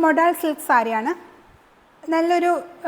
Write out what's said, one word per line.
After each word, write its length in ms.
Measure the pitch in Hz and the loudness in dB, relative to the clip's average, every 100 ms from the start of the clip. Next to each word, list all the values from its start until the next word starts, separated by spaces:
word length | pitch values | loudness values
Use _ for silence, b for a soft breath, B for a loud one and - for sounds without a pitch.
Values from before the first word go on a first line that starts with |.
മൊഡാൾ 300 | 320 302 339 339 | 2 4 2 0
സിൽക്ക് 240 | 320 302 - | -4 -6 0
സാരിയാണ്. 440 | 247 226 226 240 349 - - - - _ _ _ _ - | 0 2 -2 -4 -6 -10 -20 -20 -20 _ _ _ _ -4
നല്ലൊരു, 380 | 330 339 349 349 330 - - | 0 2 2 2 0 -4 -10